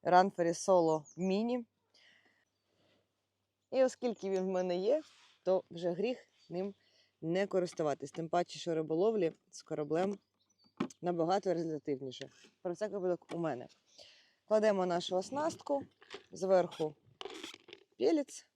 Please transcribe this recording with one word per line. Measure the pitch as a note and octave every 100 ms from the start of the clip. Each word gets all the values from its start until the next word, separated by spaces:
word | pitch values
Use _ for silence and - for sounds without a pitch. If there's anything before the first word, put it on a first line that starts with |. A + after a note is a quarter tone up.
Ranferi | - F3+ F#3+ F#3+ E3+
Solo | E3+ - F#3 E3 D#3 D3+ -
Mini. | F#3 F#3+ A3+ B3 A#3 _ _ _ - _ _ _ _ _ _ _ _ _ _ _ _ _ _ _ _
І | B3+
оскільки | C4 - B3 G#3 F#3+
він | F#3+
в | F#3
мене | F#3 F#3 F3+
є, | G3 D4 - - - _
то | - F#3 -
вже | E3+ E3+
гріх | F3 G#3 B3 - _ _
ним | E3+ G3 G3 _ _ _ _
не | D#3+ F3 F#3+
користуватись. | F#3+ F3 - D3+ C#3 -
Тим | - D#3+
паче, | F3 F3 -
що | -
риболовлі | D#3+ D#3 D#3+ G3+ A3 E3 - _
з | -
кораблем | - D#3 D3 D#3 F#3+ G3+ _ _ _ _ _ _ - -
набагато | F3 F3 E3 G3 F#3+
результативніше. | E3+ E3 D#3 - C3+ C3+ B2 - - - _
Про | F3+
всяк | F3 G#3+
випадок | G3 F3+ F3 -
у | E3+
мене. | E3 B2+ B2 - _ - - - _ _
Кладемо | _ G#3+ G#3+ G3 F3+
нашу | F3 - F#3
оснастку, | F#3+ C4+ D#4 - - C#4 - _ - - _
зверху | E3+ F#3 F#3 F3 - D#3 D3+ _ _ - - - - - - _ _
пелець. | D4 D#4+ C#4 - -